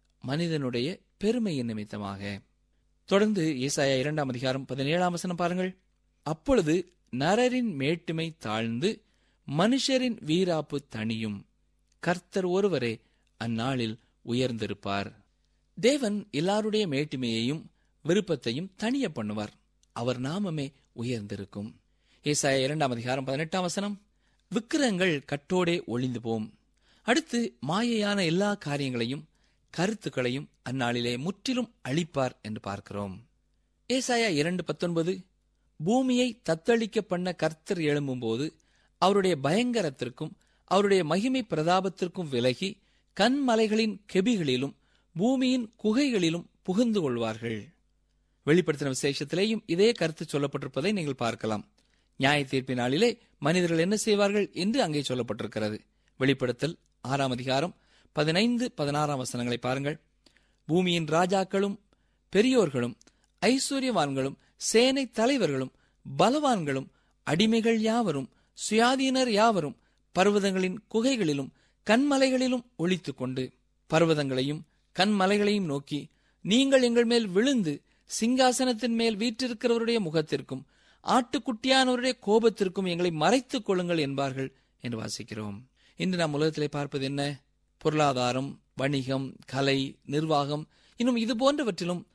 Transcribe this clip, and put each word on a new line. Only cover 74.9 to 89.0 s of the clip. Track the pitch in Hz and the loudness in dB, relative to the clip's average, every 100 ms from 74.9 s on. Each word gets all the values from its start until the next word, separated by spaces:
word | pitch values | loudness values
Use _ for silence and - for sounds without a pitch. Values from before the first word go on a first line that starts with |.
| - | 0
கண்மலைகளையும் | 202 208 190 208 208 208 180 | 2 4 2 4 2 2 0
நோக்கி, | 139 139 147 - _ _ _ | -4 -4 -8 -8 _ _ _
'நீங்கள் | - 226 269 269 | 0 2 6 6
எங்கள் | 247 233 233 | 4 4 4
மேல் | 240 214 | 2 2
விழுந்து | 175 254 262 170 143 _ _ - - | 2 2 2 0 -4 _ _ -12 -2
சிங்காசனத்தின் | 226 254 254 247 254 226 254 | 0 4 4 4 0 -2 -2
மேல் | 226 233 208 | 0 0 0
வீற்றிருக்கிறவருடைய | 233 220 254 226 240 233 226 233 | -2 -2 -4 -2 0 0 0 0
முகத்திற்கும் | 175 160 151 139 - 131 - _ _ _ | 0 -2 0 -4 -6 -12 -14 _ _ _
ஆட்டுக்குட்டியானவருடைய | - 214 247 285 - 220 262 262 254 247 254 247 - | 0 2 2 -4 -4 -4 2 4 4 2 0 -2 2
கோபத்திற்கும் | 220 226 - 185 175 185 | 4 4 2 -2 -2 -2
எங்களை | 170 180 | 0 0
மறைத்துக் | 156 156 254 - 269 208 | 2 4 4 2 -4 -2
கொள்ளுங்கள்' | 185 175 170 | 0 0 0
என்பார்கள்" | 139 139 139 131 135 - _ _ | 0 -2 -4 -4 -8 -10 _ _
என்று | 127 113 | -8 -6
வாசிக்கிறோம். | 113 - 110 107 107 101 131 _ _ - | -6 -8 -10 -10 -10 -10 -16 _ _ -6
இன்று | 175 180 | -2 0
நாம் | 165 | 0
உலகத்திலே | 143 156 151 147 | 0 0 0 -4
பார்ப்பது | 147 143 143 | -4 -6 -4
என்ன? | 135 143 143 139 _ _ _ _ | -4 -4 -4 -6 _ _ _ _
பொருளாதாரம், | 156 151 147 127 123 127 139 - _ - | -2 2 2 2 0 0 -4 -8 _ -4
வணிகம், | 135 139 | -2 -2